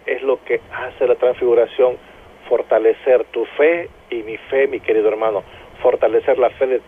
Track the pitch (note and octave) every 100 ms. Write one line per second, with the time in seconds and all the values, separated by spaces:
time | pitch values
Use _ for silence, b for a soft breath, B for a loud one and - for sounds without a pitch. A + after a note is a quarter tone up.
0 | - F2 C3+ B2 - - - - - -
1 | - A#2 B2 A#2+ B2 A#2+ A2+ - B2+ B2
2 | B B B - - A#2 - A2+ A2 G#2
3 | C#3 B2 A2+ A#2+ A2 - D3+ E3+ F3+ -
4 | - A#2 G#2+ A2 - C3+ C#3 A#2 - A2
5 | G#2+ G#2+ A2 G2 - B B - B2 -
6 | A#2 A2+ - B2+ A#2 - C3 B2+